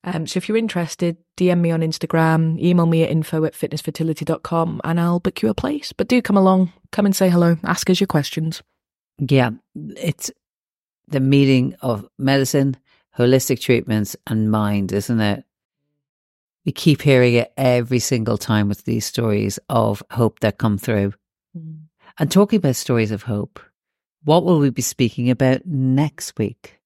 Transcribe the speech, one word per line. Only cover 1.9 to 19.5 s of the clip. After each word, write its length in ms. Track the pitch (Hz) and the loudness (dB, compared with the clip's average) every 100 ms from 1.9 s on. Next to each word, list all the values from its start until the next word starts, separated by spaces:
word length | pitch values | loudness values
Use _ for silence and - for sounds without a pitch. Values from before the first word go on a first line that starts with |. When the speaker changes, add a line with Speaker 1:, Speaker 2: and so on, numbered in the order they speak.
| - 170 165 160 160 160 160 | -4 -2 2 4 4 2 0
Speaker 1:
email 260 | 175 175 165 | 2 4 4
me 160 | 165 | 2
at 80 | 160 | 2
info 340 | 160 151 160 | 0 -2 -2
at 100 | 156 | -2
fitnessfertility 720 | - 156 151 - - 165 156 | -4 -6 -6 -8 -6 -4 -4
dot 200 | 151 160 | -4 -4
com, 360 | - 165 165 156 | -2 -2 -2 -4
and 160 | - 170 | -4 -2
I'll 180 | 170 175 | 0 0
book 240 | 190 - | -2 -2
you 60 | 214 | -4
a 60 | |
place. 380 | 208 - 294 - | -2 -4 -6 -8
But 140 | - 202 | -6 0
do 160 | 247 | 0
come 140 | - 202 | 2 4
along, 360 | 190 190 180 _ _ | 4 4 2 _ _
come 120 | - 202 | -2 0
and 100 | 190 | 2
say 120 | 190 | 2
hello, 260 | 175 170 165 | 4 4 2
ask 260 | - 165 - | -2 -4 0
us 80 | 185 | 0
your 80 | 196 | 2
questions. 560 | 151 143 - 160 - _ _ _ _ _ _ | 0 -2 -6 -6 -8 _ _ _ _ _ _
Speaker 2:
Yeah, 320 | 139 135 120 117 _ - 156 - | 0 2 2 -2 _ -16 -14 -8
it's 340 | 170 - - - _ _ _ _ _ _ _ | -8 -8 -12 -16 _ _ _ _ _ _ _
the 100 | 147 | -2
meeting 560 | 131 139 139 131 131 - | 2 4 4 4 0 -4
of 260 | 135 110 - - | -6 -6 -8 -6
medicine, 600 | 135 139 131 147 139 131 _ _ _ - | 0 0 2 0 0 -2 _ _ _ 0
holistic 420 | 123 131 - 123 | 2 4 2 -4
treatments, 540 | - 120 - 107 104 - - | 0 0 0 -2 -2 -8 -6
and 240 | 110 107 | -2 0
mind, 400 | 107 104 104 95 | 0 0 -2 -2
isn't 280 | 98 - 117 | -4 -2 0
it? 220 | 104 101 - _ _ _ _ _ _ _ _ _ _ _ - | 0 -2 -8 _ _ _ _ _ _ _ _ _ _ _ -8
We 60 | |
keep 280 | - - 143 | 0 2 2
hearing 340 | 147 131 123 | 4 4 4
it 180 | 120 117 - | 2 -2 0
every 420 | 131 123 120 127 | 2 2 0 -2
single 380 | - 123 110 110 | -2 -2 -2 -4
time 320 | - 107 104 | 0 0 0
with 160 | 101 | -2
these 220 | - 113 - | -4 -4 -4
stories 520 | - 117 104 104 | -4 -2 0 -2